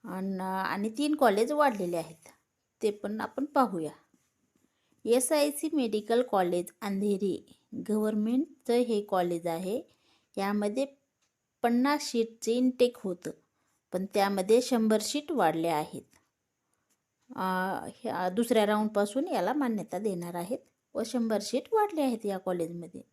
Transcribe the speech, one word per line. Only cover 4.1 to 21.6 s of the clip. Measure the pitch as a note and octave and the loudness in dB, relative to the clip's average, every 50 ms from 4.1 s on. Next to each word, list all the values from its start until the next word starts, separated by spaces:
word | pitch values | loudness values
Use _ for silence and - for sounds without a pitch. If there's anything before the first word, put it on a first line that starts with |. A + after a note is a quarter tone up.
| _ _ _ _ _ _ _ _ _ _ _ _ _ _ _ _ _ _ _ | _ _ _ _ _ _ _ _ _ _ _ _ _ _ _ _ _ _ _
एसआयसी | A3 A#3 B3+ B3+ - D#4+ D4+ C#4+ D4 C#4+ - - D#4 E4 | 2 2 2 2 2 2 2 2 2 0 -4 -6 -2 0
मेडिकल | D4 B3 A3 G#3 G#3+ G#3 - A#3 A#3+ | 0 0 0 0 -2 0 2 2 2
कॉलेज | B3 B3 - G3 F#3 F3 F3 F3 F3 - - _ | 2 2 2 2 2 2 0 -2 -2 -4 -10 _
अंधेरी | - G3+ G3 G3 G#3 G#3 G3+ F#3+ G3+ F#3+ F3 - - _ - _ _ _ - - F3 - | -6 -4 -2 0 0 0 0 0 0 -2 -2 -4 -8 _ -20 _ _ _ -12 -10 -4 -2
गव्हर्नमेंटचं | G#3+ G#3+ G#3+ G#3+ A3 G#3 G#3+ A3+ A#3+ C4 E4 - - _ _ - A#3 | -2 0 0 0 0 0 0 2 0 0 0 -2 -8 _ _ 2 2
हे | A#3+ B3 A#3+ A3+ G#3 | 2 4 2 0 -2
कॉलेज | G#3 G#3 G3 F#3 F3 F3 F3 E3+ E3+ | 0 0 0 0 2 0 -2 -2 -2
आहे. | E3+ E3 E3 F#3 F#3 G#3+ C4+ F4+ _ _ _ _ _ _ _ _ _ _ | -4 -4 -2 -4 -4 -4 -4 -6 _ _ _ _ _ _ _ _ _ _
यामध्ये | - G3 G3 G#3 G#3 G#3 G#3 G#3 C4 C#4 C#4 - _ _ _ _ _ _ _ _ _ _ _ _ _ | -4 -2 -2 0 0 0 0 0 -2 -4 -4 -6 _ _ _ _ _ _ _ _ _ _ _ _ _
पन्नास | - A#3 A#3 B3 B3+ C#4+ D4 D4 D4 | 0 2 2 4 2 2 0 0 -2
सीटचे | - - A#3 A3+ A3+ A3+ _ - A3 A#3 | -2 0 0 0 -2 -4 _ -2 0 2
इनटेक | A#3+ B3+ B3+ B3+ - B3 B3 A#3+ | 2 2 2 4 4 2 2 2
होतं, | - - F#3+ F3 F3 - - - _ _ _ _ _ _ _ _ _ _ _ - | -4 -8 -8 -8 -6 -8 -12 -12 _ _ _ _ _ _ _ _ _ _ _ -4
पण | F#3 F#3+ F#3+ - | -4 -4 0 2
त्यामध्ये | G#3 G3 G3 G3 G3 F#3 G3 A3 B3 | 2 2 2 2 -2 4 4 4 4
शंभर | B3 - C4 A3+ A3 A3 A3 G#3+ | 6 2 2 2 4 4 4 2
सीट | A3 - - D4 D4 - | 2 0 -4 -4 -4 -2
वाढल्या | E4 B3 F#3 E3 D#3+ E3 D#3+ E3+ D#3+ | 0 2 4 4 2 2 0 0 0
आहेत. | D3+ D#3+ - - - - _ _ _ _ _ _ _ _ _ _ _ _ _ _ _ _ _ _ _ _ _ _ _ _ _ B3+ | 0 -2 -4 -10 -16 -16 _ _ _ _ _ _ _ _ _ _ _ _ _ _ _ _ _ _ _ _ _ _ _ _ _ -8
अ, | - F#3 F#3 F#3 F#3 F#3 F#3+ F#3+ - - - - | -6 -4 -2 0 0 0 -2 -2 -4 -6 -10 -14
ह्या | - - - - F3 F#3 F#3 | -10 -8 -6 -4 -2 -2 -2
दुसऱ्या | F#3 G#3 A#3 A#3 A#3+ A3 G#3 | 0 0 0 2 4 2 4
राऊंडपासून | G3+ G#3+ G#3+ G#3+ G#3+ G#3+ G3+ G3+ G#3 - C4+ D4+ | 4 2 2 0 0 2 0 0 2 0 -4 -2
याला | F#4 D#4 G#3 F3 G3+ C4 | 0 0 0 0 0 0
मान्यता | D4+ C#4 A#3+ A3 G3+ F3 - - | 0 0 0 -2 -4 -4 -6 -6
देणार | F3+ G#3+ A3 F#3+ F3 E3+ E3+ F3 | -4 -4 -4 -4 -4 -6 -6 -6
आहेत | F3 E3+ F#3 B3 - _ _ _ _ _ _ _ | -8 -6 -6 -8 -8 _ _ _ _ _ _ _
व | - A3+ | -6 -6
शंभर | - - B3 A3+ A3+ A3 G3+ | -2 -2 -2 0 0 0 -2
सीट | G#3 - - C4+ | -2 -2 -4 -4